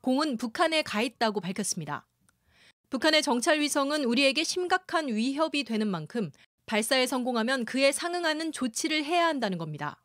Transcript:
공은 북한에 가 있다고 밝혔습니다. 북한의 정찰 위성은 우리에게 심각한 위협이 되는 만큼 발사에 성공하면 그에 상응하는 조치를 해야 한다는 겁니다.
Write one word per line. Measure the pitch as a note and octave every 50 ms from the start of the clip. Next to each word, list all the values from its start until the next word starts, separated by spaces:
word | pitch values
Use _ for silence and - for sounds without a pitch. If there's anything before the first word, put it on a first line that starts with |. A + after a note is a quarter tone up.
공은 | - C4 C4 C4+ D#4 D#4 B3
북한에 | A3 B3 A#3 - - F4+ D#4+ D#4+ D#4
가 | D4+ - - G#3
있다고 | A#3 C#4 - _ A#3 A3 G3+ G#3
밝혔습니다. | F3 F3+ F#3+ - G3+ - - F#3 D3+ C#3+ D3 - _ _ _ _ _ _ _ _ _ _ _ _ _ - _ _ _ _
북한의 | - B3 - D#4 D#4 D4+
정찰 | D4+ D4 - B3+ A3+ E4+ D#4 D4+
위성은 | D4 C#4+ - D4+ C#4 C#4 D4+ D#4 C#4
우리에게 | A#3 B3 A#3 C#4+ C4+ C4+ - A#3+
심각한 | - - F#4 F4+ F4 F#4 F#4 _ - - E4+ D#4
위협이 | C4+ A3 G#3+ A3+ C4 C4+ C#4+ D#4+ D#4+ D4+ C#4+ C#4
되는 | A3+ A3+ G#3+ G#3+
만큼 | G#3+ F#3 D#3+ D3+ - - A#3+ G3+ D3 - _ - _ _ _ _
발사에 | - A3+ G#3+ G#3+ - C4+ C4 B3+
성공하면 | B3 C#4+ B3+ A#3+ B3+ A#3+ A3+ A3 B3 C4+ C4 A3+
그에 | - - C4 C#4 C#4 C#4+
상응하는 | - D#4+ F4 F4 F4 F4 D#4+ D#4 D4+ E4 D#4+
조치를 | D4+ - C4 B3 - - - D#4 D#4 D#4 D4
해야 | C#4+ F4+ F4 E4+
한다는 | E4 D#4 C4+ A#3 G3+ F#3
겁니다. | E3 E3 D#3 D3+ C#3+ D3 D3 C#3 _